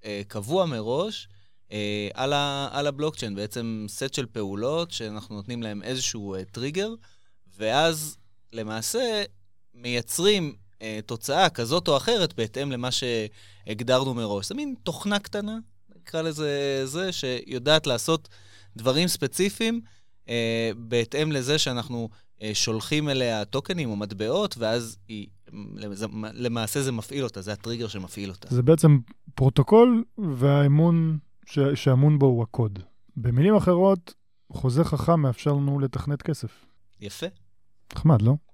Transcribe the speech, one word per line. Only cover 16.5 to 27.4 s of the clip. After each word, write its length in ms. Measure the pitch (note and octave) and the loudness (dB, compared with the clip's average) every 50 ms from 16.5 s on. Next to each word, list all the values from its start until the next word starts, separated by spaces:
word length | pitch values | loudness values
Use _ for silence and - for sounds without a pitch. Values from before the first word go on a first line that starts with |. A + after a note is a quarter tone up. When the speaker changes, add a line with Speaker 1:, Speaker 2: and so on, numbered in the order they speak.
| C#3+ C#3+ C#3+ C#3 C#3 C3+ C3+ | -2 -2 -2 -2 -2 -2 -2
Speaker 1:
זה, 280 | C3 C3+ E3 F#3+ F#3+ F3 | -4 -4 -4 -4 -4 -6
שיודעת 720 | - - C3 B2+ B2 - - A#2 B2+ A#2+ C#3 D#3 D#3 - | -6 -4 -4 -4 -6 -6 -6 -8 -4 2 4 4 4 4
לעשות 420 | - B2+ A#2 - - D#3+ D#3 - - - - - - - - - - - | 2 -2 -2 2 0 0 0 0 -6 -20 -20 -20 -20 -20 -20 -20 -20 -16
דברים 320 | G#2 G#2+ B2 C3 D3 F3 F3+ | -2 0 2 4 4 2 2
ספציפיים, 720 | - - - C3 - - F3+ G3+ G3 - A3+ A3+ A#3 A#3 A3+ - - - - - - - - - | 0 0 -2 -4 0 0 0 0 0 0 -2 -2 -2 -2 -6 -10 -20 -20 -20 -20 -20 -20 -12 -6
אה, 420 | A2+ A#2 A#2 A2+ A2+ A#2 A#2 A2+ G#2 | -2 -2 0 0 0 0 0 -2 -4
בהתאם 560 | A#2 A#2 A2+ A#2+ A#2+ A#2 A2+ - C#3 D#3 D#3 D3+ | -6 -8 -2 0 0 0 0 0 -2 0 0 0
לזה 260 | C#3 B2+ A#2+ D3 D#3 | -2 0 0 0 2
שאנחנו, 500 | - C#3 B2+ A#2+ A#2+ - B2 A#2+ A#2 A2 A2 - - - - - G#2+ | 2 0 -2 -4 -6 -6 -6 -6 -8 -8 -10 -16 -20 -20 -20 -12 -8
אה, 80 | A2 G#2+ | -4 -2
שולחים 540 | - - - A2 A2 G#2+ - D3+ D3+ D3+ D3 | -2 0 0 -2 -4 -2 0 0 0 0 0
אליה 360 | C#3 C3 B2+ A#2+ A2+ G#2+ G#2 | 0 0 2 0 0 -2 -2
טוקנים 460 | G2+ - C3 - - F#3+ F3 D3+ A#2+ | -2 -4 -6 -4 -4 -4 -4 -2 -4
או 60 | G#2+ | -2
מטבעות, 600 | G2+ G#2 G2+ G#2 F#2+ G#2+ A2 C3+ F#3 G#3 G3 - A#2+ | -4 -4 -6 -4 -4 -2 0 0 0 0 -2 -4 -2
ואז 400 | A2+ G#2+ A2+ A#2+ A#2 A2+ - - - - | -2 0 0 0 -2 -4 -12 -16 -18 -14
היא, 180 | A2+ G#2+ G2+ - - - - - - | -12 -12 -12 -14 -16 -20 -20 -18 -16
למ-, 720 | G#2 G#2 G#2 G2+ G2+ G#2 G#2 G2+ G2 G#2+ G#2+ A2 A2 G#2+ A2 G#2 | -14 -14 -12 -12 -12 -10 -10 -8 -6 -8 -8 -6 -8 -10 -10 -8
למעשה 500 | A2+ A#2+ A#2+ A#2 A#2+ A2 G#2 - C#3+ C#3 | -4 -4 -2 -2 -2 -2 -2 -2 -2 -2
זה 100 | C3+ B2+ | -2 -2
מפעיל 320 | A2+ A2 - C3+ C#3+ C3+ | -4 -6 -6 -6 -6 -6
אותה, 180 | A#2 - G2+ | -6 -6 -8